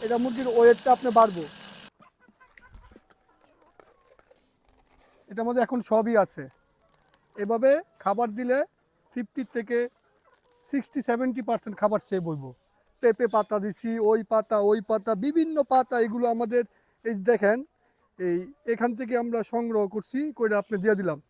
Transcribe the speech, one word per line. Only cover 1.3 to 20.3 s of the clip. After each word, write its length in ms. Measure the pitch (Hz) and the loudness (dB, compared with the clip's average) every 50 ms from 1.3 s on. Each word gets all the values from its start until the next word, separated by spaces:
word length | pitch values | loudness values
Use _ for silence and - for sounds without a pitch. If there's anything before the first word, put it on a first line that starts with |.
| 185 175 160 147 - - - - - - - - _ _ - - _ _ _ _ _ _ _ _ _ - - - - - - - - - _ _ - _ _ _ _ _ _ _ _ _ _ _ _ _ - _ _ _ _ _ _ _ _ _ - _ _ _ _ _ _ _ _ _ _ _ _ _ _ _ _ _ _ _ | 4 -2 -2 -4 -4 -4 -4 -4 -4 -4 -6 -6 _ _ -20 -20 _ _ _ _ _ _ _ _ _ -20 -20 -20 -20 -20 -20 -20 -20 -20 _ _ -20 _ _ _ _ _ _ _ _ _ _ _ _ _ -20 _ _ _ _ _ _ _ _ _ -20 _ _ _ _ _ _ _ _ _ _ _ _ _ _ _ _ _ _ _
এটার 160 | 208 202 226 233 | -8 -4 -4 -2
মধ্যে 180 | 247 254 233 | 2 0 0
এখন 140 | - 262 247 208 - | 0 0 -6 -2 2
সবই 260 | 220 220 220 226 233 214 190 | 2 2 2 4 4 2 2
আছে। 200 | - - - 139 127 _ _ _ _ _ _ _ _ _ _ _ _ _ _ _ _ _ - 208 | 2 -2 -14 -16 -16 _ _ _ _ _ _ _ _ _ _ _ _ _ _ _ _ _ -8 -4
এভাবে 280 | 202 226 226 240 269 277 311 349 _ _ _ - | -2 -2 2 4 4 4 2 0 _ _ _ -4
খাবার 260 | 190 202 208 240 226 208 220 | -2 0 0 -2 -4 -4 -6
দিলে 180 | 254 240 247 277 302 - _ _ _ _ _ _ _ _ _ | -4 -2 0 -2 -2 -4 _ _ _ _ _ _ _ _ _
ফিফটি 300 | 247 240 - _ - 254 - - | -10 -10 -8 _ -10 -10 -8 -6
থেকে 220 | 240 226 226 240 233 240 247 _ _ _ _ _ _ _ _ _ _ _ _ _ _ | -8 -6 -2 -2 -2 -2 -4 _ _ _ _ _ _ _ _ _ _ _ _ _ _
সিক্সটি 380 | - - - 285 226 - - 285 240 - | -14 -6 -6 -6 -6 -4 -8 -8 -4 -4
সেভেন্টি 320 | 233 233 254 262 240 247 226 226 | -2 -2 -2 -4 -4 -6 -4 -4
পার্সেন্ট 280 | 233 220 - 233 202 - | -4 -6 -6 -10 -8 -2
খাবার 200 | - 208 208 202 - - | -2 0 0 -2 -4 -4
সেভ 140 | 208 185 175 165 | -4 -4 -4 -4
হইব। 160 | 160 147 135 131 123 _ _ _ _ _ _ _ _ _ | -8 -8 -10 -14 -20 _ _ _ _ _ _ _ _ _
পেঁপে 260 | - 240 220 - 240 226 208 | 2 2 2 2 -2 0 0
পাতা 220 | 220 214 - 220 208 190 | 0 -2 0 -4 -4 -4
দিছি, 280 | 214 180 - - 233 226 220 214 208 | -4 -8 -6 -6 -6 -4 0 2 2
ওই 100 | 220 226 220 _ | 2 2 0 _
পাতা, 260 | 220 220 214 - 226 214 202 202 | -2 -2 0 0 -2 0 2 2
ওই 100 | 214 226 190 _ | 2 2 0 _
পাতা, 220 | 220 220 202 - 220 185 208 | -4 -4 -2 -2 -4 -2 -2
বিভিন্ন 320 | 285 302 330 320 320 320 302 285 _ | -2 0 0 0 0 0 -2 0 _
পাতা, 240 | 262 262 254 _ - 240 226 | 2 2 2 _ 0 0 0
এগুলো 200 | 233 208 240 240 233 233 | 0 0 -2 0 0 0
আমাদের 280 | 226 240 214 240 247 240 - _ _ _ _ _ _ _ | -2 -2 0 0 -2 -2 -2 _ _ _ _ _ _ _
এই 100 | 226 233 202 185 220 | -6 -6 -4 2 2
দেখেন, 280 | 240 214 208 196 214 247 285 _ _ _ _ _ _ _ _ _ _ _ | 2 4 4 2 2 2 -2 _ _ _ _ _ _ _ _ _ _ _
এই 180 | 185 180 175 175 180 170 - _ _ - 233 | -4 -2 -2 -2 -4 -8 -16 _ _ -6 -4
এখান 180 | 226 240 240 240 214 | -2 -2 -2 -2 -4
থেকে 140 | 262 220 240 240 240 | -6 -4 -2 -4 -2
আমরা 160 | 240 233 233 208 - - | -2 -4 -4 -4 -4 -4
সংগ্রহ 300 | 233 233 233 226 214 208 190 196 | -4 -4 -2 0 0 -2 -2 -4
করছি, 240 | 214 - - - 262 294 311 | -8 -10 -6 -6 -4 -4 -4